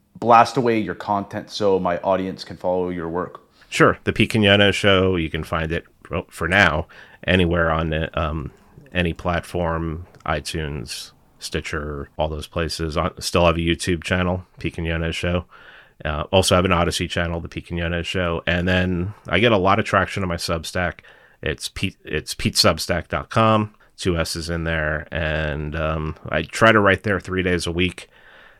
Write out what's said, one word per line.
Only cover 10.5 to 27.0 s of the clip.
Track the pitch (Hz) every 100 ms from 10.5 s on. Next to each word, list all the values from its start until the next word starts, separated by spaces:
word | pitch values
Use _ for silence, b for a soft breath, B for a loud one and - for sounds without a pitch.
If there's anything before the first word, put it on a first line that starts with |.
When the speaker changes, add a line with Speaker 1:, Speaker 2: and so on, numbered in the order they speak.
| 82 76 73 57 - - _ _ _
Speaker 2:
Stitcher, | - 80 - 80 73 71 71 -
all | 78
those | 76 -
places. | 87 80 - 82 78
I | 85 -
still | - 90 85
have | 82
a |
YouTube | 82 82 - 85
channel, | - 92 90 90 - -
Pete | 82
Quinones | - 82 82 82
Show. | 85 87 87 - B B B B B
Uh, | 76 76 80
also | 98 92 90
have |
an | 92
Odysee | 87 87 - 90
channel, | - 85 85
The | 85
Pete | 82 -
Quinones | 85 85 87 85
Show. | 95 87 82 -
And | 87 87
then | 90 92 87 92 - -
I | 90
get | 117
a | 107
lot | 92 104
of |
traction | 107 98 90 -
on | 90
my | 85
Substack. | - 82 78 90 87 - b b b b
It's | 76 73 -
Pete, | - 95 -
it's | - 76 -
pete | - 104
substack | - 101 78 - 87 -
dot | 80 73
com. | 113 113 110 107 b b -
Two | 98 82
S's | 80 85 82
in | 85
there. | 82 82 76 78 -
And, | - 78 78 76 73 76 80
um, | 78 80 78 78 -
I | 80
try | - - 113
to | 110
write | 101 95